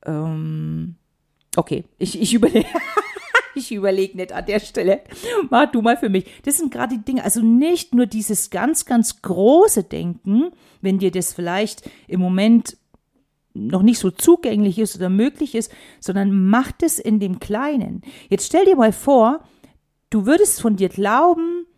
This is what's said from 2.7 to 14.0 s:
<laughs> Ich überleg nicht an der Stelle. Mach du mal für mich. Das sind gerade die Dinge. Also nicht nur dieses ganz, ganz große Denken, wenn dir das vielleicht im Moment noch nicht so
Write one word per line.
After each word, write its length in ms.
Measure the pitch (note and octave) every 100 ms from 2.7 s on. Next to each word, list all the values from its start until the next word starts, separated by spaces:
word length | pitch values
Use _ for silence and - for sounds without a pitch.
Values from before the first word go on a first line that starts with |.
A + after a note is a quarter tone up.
<laughs> 60 | E4+ - - F#4+ - - A#4+ C5 -
Ich 140 | A#3+
überleg 420 | G#3 G3 F#3+ F#3+
nicht 200 | F#3 G3+
an 100 | -
der 160 | F3 G#3
Stelle. 400 | G#3 - F3 A3+ - - A4 A#4+ D4
Mach 240 | A#3+ D4
du 80 | A#3+
mal 160 | A3 A#3
für 140 | A3+
mich. 160 | F#3+ F#3 -
Das 160 | - C#4+
sind 120 | D#4
gerade 280 | A#3+ B3 A#3+
die 40 |
Dinge. 220 | G#3+ B3+
Also 160 | - A3+
nicht 540 | A3+ A#3 D4+ F4 -
nur 100 | A#3+
dieses 460 | B3 A3 G#3 G#3 -
ganz, 340 | F#3 A3+ D#4+
ganz 380 | - A#3+ A3 -
große 600 | - F3 G3+ D4+ G#4 D4+
Denken, 680 | F#3 D3+ E3+ E3+ - G#3 E4+ - _ _
wenn 160 | G3 F#3+
dir 120 | F#3+
das 220 | F3+ F3
vielleicht 560 | - F3 F3+ G#3+ - - - _
im 140 | F3+
Moment 560 | F3+ F#3 G#3+ A#3 - - _ _ _ _ _ _ _
noch 260 | - G#2+ F3+
nicht 180 | G#3
so 120 | A#3